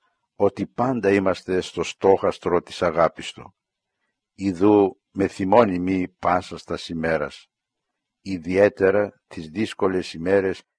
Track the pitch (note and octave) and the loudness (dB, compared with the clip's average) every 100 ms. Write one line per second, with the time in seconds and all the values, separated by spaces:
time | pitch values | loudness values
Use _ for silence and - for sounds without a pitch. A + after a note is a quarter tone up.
0 | _ _ _ - G2+ - G2 - B2 B2+ | _ _ _ -2 -2 -2 -6 -4 -2 0
1 | G2 G2+ F#2+ F2 - F#2 - - E2+ - | 2 2 2 -2 -2 -4 -4 -6 -8 0
2 | G2 F#2+ F#2+ - - F2 - - F2 D#2+ | 2 4 0 -4 -2 -2 -2 -4 -2 2
3 | D#2+ - - - B1 _ _ _ _ _ | 0 0 -14 -16 -20 _ _ _ _ _
4 | _ _ _ - G2 F2 G2+ G#2 G2 - | _ _ _ -6 -4 2 4 6 4 0
5 | _ F#2+ F#2+ - F#2+ A2 A2 F2 F2+ F#2+ | _ -4 -4 -2 2 4 4 0 -2 -2
6 | F#2 _ F2+ F2+ - E2 - E2 - E2 | -4 _ -2 -2 -4 -14 -10 -10 -8 -6
7 | D#2+ D#2+ C#2+ - _ _ _ _ _ _ | -2 -2 -4 -12 _ _ _ _ _ _
8 | _ _ F#2+ F#2+ E2+ F#2 G#2 - F#2+ G2 | _ _ -10 -8 -2 2 2 4 0 2
9 | G2+ - _ - D#2 E2+ A2 - G2 F#2 | -2 -8 _ -16 -10 -8 -8 -2 -2 -2
10 | E2 D#2+ E2+ G2 F#2+ F2 _ | -6 -8 0 0 0 -6 _